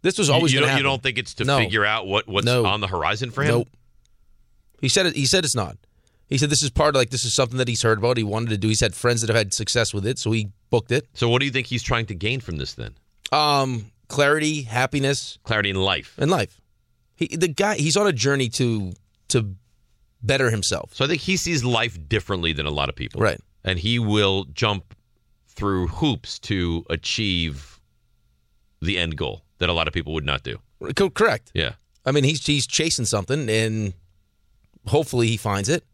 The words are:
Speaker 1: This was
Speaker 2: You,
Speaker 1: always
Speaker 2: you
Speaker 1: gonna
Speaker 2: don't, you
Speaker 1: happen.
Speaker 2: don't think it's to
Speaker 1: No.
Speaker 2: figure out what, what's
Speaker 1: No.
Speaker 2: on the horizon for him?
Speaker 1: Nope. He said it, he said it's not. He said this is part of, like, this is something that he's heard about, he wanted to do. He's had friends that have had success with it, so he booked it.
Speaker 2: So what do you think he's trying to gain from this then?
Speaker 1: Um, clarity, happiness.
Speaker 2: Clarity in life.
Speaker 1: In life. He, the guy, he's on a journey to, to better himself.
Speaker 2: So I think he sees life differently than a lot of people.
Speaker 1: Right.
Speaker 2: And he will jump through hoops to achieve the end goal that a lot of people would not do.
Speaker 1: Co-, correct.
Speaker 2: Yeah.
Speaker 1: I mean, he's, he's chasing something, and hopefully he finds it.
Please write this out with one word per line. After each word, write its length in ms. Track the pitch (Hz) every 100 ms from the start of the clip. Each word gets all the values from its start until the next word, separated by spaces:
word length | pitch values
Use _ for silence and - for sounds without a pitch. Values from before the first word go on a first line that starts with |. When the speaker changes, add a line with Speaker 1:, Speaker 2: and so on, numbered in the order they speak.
Speaker 1:
This 160 | 180 190
was 100 | 160
Speaker 2:
You, 60 |
Speaker 1:
always 180 | 147 165
Speaker 2:
you 60 | 135
Speaker 1:
gonna 60 | 147
Speaker 2:
don't, 60 | 139
you 40 |
Speaker 1:
happen. 60 | 139
Speaker 2:
don't 120 | 135
think 160 | 135 117
it's 160 | -
to 100 | -
Speaker 1:
No. 140 | 131 139
Speaker 2:
figure 260 | 104 107
out 220 | 104 110 98
what, 180 | 101 110
what's 180 | 98
Speaker 1:
No. 200 | 113 123 110
Speaker 2:
on 140 | 104
the 80 | 98
horizon 420 | 92 76 104 123
for 120 | 120
him? 60 | 147
Speaker 1:
Nope. 180 | 120 117 _ _ _ _ _ _ _ _ _ _ _
He 80 | 135
said 180 | - 180
it, 80 |
he 120 | 143 135
said 180 | 190
it's 100 | 151
not. 220 | 117 87 - _ _ _ _ _
He 100 | 135
said 100 | 147
this 120 | 143
is 80 | 143
part 240 | - 156
of, 40 | 139
like, 100 | 123
this 140 | 127
is 100 | 120
something 240 | 131 127 127
that 80 | 123
he's 140 | 117
heard 160 | 117 110
about, 180 | 113 123
he 60 |
wanted 280 | 107 107 117
to 60 | 104
do. 120 | 107
He's 120 | 110
had 140 | 113
friends 260 | - 123 117
that 80 | 113
have 80 | 113
had 160 | 104
success 400 | - 110 123 113
with 140 | 104 98
it, 120 | 135
so 120 | 110
he 180 | 113 107 - _
booked 220 | 120 -
it. 160 | 123 -
Speaker 2:
So 140 | - 117
what 120 | 123
do 40 |
you 60 | 139
think 140 | 131 123
he's 160 | 120
trying 240 | - 117 110
to 80 |
gain 260 | 92 101 131
from 160 | - 80
this 180 | 65
then? 200 | - 55 - _ _ -
Speaker 1:
Um, 580 | 147 151 143 135 120 107 _ _
clarity, 540 | - 143 151 151 151
happiness. 760 | 123 120 131 147 135 139 - -
Speaker 2:
Clarity 280 | - 110 101
in 60 | 95
life. 400 | 95 82 - -
Speaker 1:
In 120 | 147
life. 300 | 170 101 _ _ _ _ _ _ _
He, 100 | 165
the 220 | 165 170
guy, 260 | 147 196 214
he's 200 | 151 175
on 100 | 208
a 60 |
journey 360 | 135 127 139 123
to, 420 | - 123 113 92 87 _ _ _
to 260 | 127 104 95 _ _ _ _ _ _
better 280 | 107 135 127
himself. 440 | 110 90 92 -
Speaker 2:
So 100 | -
I 40 | 139
think 120 | 170
he 160 | - 185
sees 280 | 170 160
life 340 | 123 117 120 87 73
differently 440 | 110 - 95 85
than 120 | 76
a 60 | 73
lot 180 | 73 69
of 60 |
people. 260 | - 60 -
Speaker 1:
Right. 200 | 107 - _ _
Speaker 2:
And 140 | 92 90
he 200 | 101 117
will 460 | 110 107 98 95 90
jump 420 | 73 117 98 - - _ _ _ _ _
through 400 | - 101 95 87
hoops 500 | - 156 120 - -
to 460 | - 98 87 82 -
achieve 880 | 82 - - 104 90 82 69 71 - _ _ _ _ _ _ _ _ _ _
the 180 | 80 92
end 180 | 85 76
goal 260 | 69 50 _ _
that 100 | 87
a 40 |
lot 160 | 85 80
of 40 |
people 200 | 85 73
would 100 | 78
not 200 | 71 67
do. 140 | 67 53 _ _ -
Speaker 1:
Co-, 160 | - 196
correct. 400 | - 214 110 _
Speaker 2:
Yeah. 180 | - 71 - _ _ -
Speaker 1:
I 60 |
mean, 100 | 143
he's, 220 | 135 156 -
he's 200 | 147 -
chasing 380 | - 160 -
something, 460 | 117 107 90 139 123
and 420 | 110 110 110 104 90 _ _ _ _ _ _ _ _ -
hopefully 400 | 147 160 123 113
he 100 | 110
finds 320 | 110 101 101
it. 160 | 165 _